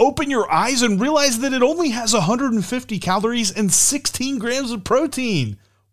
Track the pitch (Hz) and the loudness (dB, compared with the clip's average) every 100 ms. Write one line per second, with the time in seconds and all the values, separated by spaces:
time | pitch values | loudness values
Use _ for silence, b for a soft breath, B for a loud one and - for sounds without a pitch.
0 | 247 277 285 269 196 160 220 262 240 196 | 2 2 -2 -2 0 2 2 2 2 2
1 | 254 311 285 226 269 262 247 330 330 226 | 2 2 2 0 -2 2 2 2 0 -2
2 | 226 226 160 240 277 226 180 254 247 208 | 0 2 2 0 0 0 -2 -4 -4 -4
3 | - 190 220 240 214 202 208 - - 285 | -2 0 0 0 -2 0 0 2 2 0
4 | - - 262 269 233 254 262 233 180 240 | -4 -6 -4 -4 -2 -4 -4 -6 0 0
5 | 311 - 254 180 117 101 _ _ _ | 0 -2 -2 0 -2 -6 _ _ _